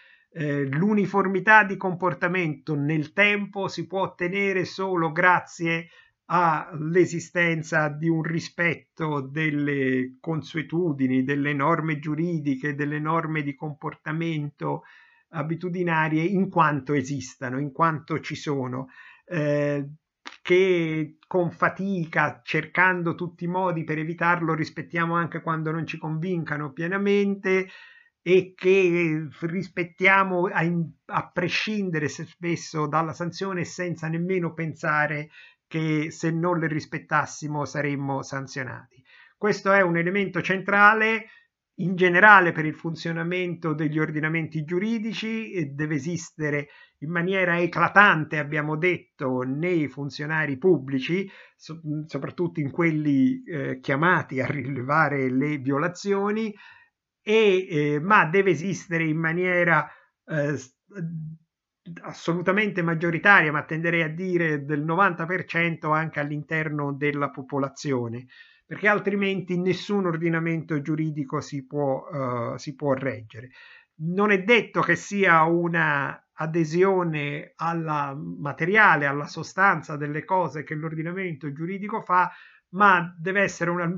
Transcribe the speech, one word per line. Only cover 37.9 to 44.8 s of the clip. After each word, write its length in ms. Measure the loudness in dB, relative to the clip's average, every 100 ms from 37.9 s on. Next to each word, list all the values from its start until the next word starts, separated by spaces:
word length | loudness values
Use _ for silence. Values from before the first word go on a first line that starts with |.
| -2 -4 -4
sanzionati. 800 | -4 -10 -8 -8 -10 -10 -18 _ _ -20 -20 _
Questo 360 | 0 0 4
è 80 | 4
un 160 | 6 4
elemento 440 | 2 0 -2 -2
centrale 840 | -2 -2 2 6 8 8 2 0 -4 -20 _ _ _ -4
in 160 | -2
generale 580 | 4 6 8 10 10 8
per 120 | 2
il 100 | -2
funzionamento 1000 | -2 -6 -6 -6 -4 -4 -2 -4 -4 -4
degli 240 | -2 0 0
ordinamenti 640 | -2 -2 -2 -2 -2 -6
giuridici 880 | -2 -2